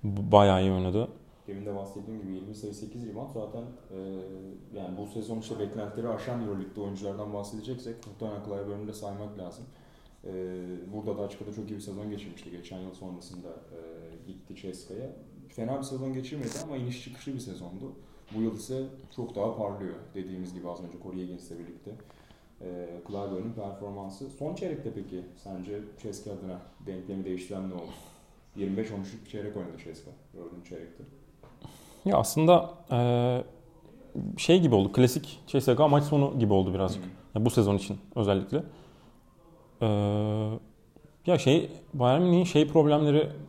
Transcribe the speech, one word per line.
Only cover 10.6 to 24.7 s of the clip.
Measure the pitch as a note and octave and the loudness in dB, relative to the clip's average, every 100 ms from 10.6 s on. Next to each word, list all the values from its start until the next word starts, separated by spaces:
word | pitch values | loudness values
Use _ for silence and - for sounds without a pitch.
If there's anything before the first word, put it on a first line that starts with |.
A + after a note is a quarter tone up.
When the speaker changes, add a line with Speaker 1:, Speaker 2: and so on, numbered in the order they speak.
| F2+ F2+ F#2 | -8 -10 -8
Speaker 2:
burada | G#2+ G#2 G2+ | -8 -6 -4
da | |
açıkçası | G2 - G#2 G#2 | -6 -8 -10 -10
çok | G2+ | -8
iyi | G#2 | -10
bir | |
sezon | G2+ G2 G#2+ | -10 -8 -8
geçirmişti. | G#2 G2+ E2+ - | -8 -10 -14 -14
Geçen | F2 F2 F#2 | -14 -12 -12
yıl | F#2 | -12
sonrasında, | F2 F#2 F2+ E2+ F2+ E2+ | -12 -12 -12 -14 -14 -14
e, | - - E2 E2 E2 E2 E2 F2 | -16 -16 -16 -16 -16 -16 -18 -16
gitti | F#2+ - F#2 | -18 -16 -12
C | G2 | -10
S | F2+ - | -10 -10
K'ya. | F#2+ C3+ - - - - | -10 -10 -12 -18 -20 -18
Fena | - A#2+ C#3 | -6 -4 -2
bir | |
sezon | C3+ C3 C3+ | -4 -6 -4
geçirmedi | B2+ B2+ D3 A#2 C#3+ | -4 -6 -6 -6 -6
ama | D#3 C3+ | -8 -6
iniş | A#2+ B2 | -6 -6
çıkışlı | - B2 - | -10 -14 -8
bir | B2+ | -8
sezondu. | A2+ F2+ F2 F#2+ B2+ - - - - G#2+ | -8 -10 -12 -12 -12 -14 -20 -20 -10 -2
Bu | |
yıl | A2+ | -2
ise | G#2+ - C3 C3+ - - - | -2 -6 -6 -6 -10 -16 -10
çok | A#2 G#2 | -8 -2
daha | A2 G#2+ | -2 -2
parlıyor. | G2+ G2 F#2+ - - | -4 -4 -8 -10 -12
Dediğimiz | G2+ F#2 F#2 F#2 | -10 -8 -8 -8
gibi | F2+ F2 | -8 -8
az | F2 | -8
önce | F2 F2 | -10 -12
Corey | F#2 F#2 | -10 -8
Higgins'le | F2+ F2 - | -8 -10 -12
birlikte, | E2+ E2+ E2 - A2 - - - - - - | -14 -14 -14 -16 -16 -18 -20 -20 -20 -20 -14
e, | F#2 F2+ F2 F2 - | -12 -10 -10 -12 -10
Clyburn'un | G2+ G2 F#2 A2 | -8 -6 -6 -6
performansı. | A2+ G2+ G2 G2+ G2+ G2 - C3+ | -8 -10 -10 -10 -10 -12 -12 -14
Son | - D3+ F3+ | -8 -8 -6
çeyrekte | F#3 | -6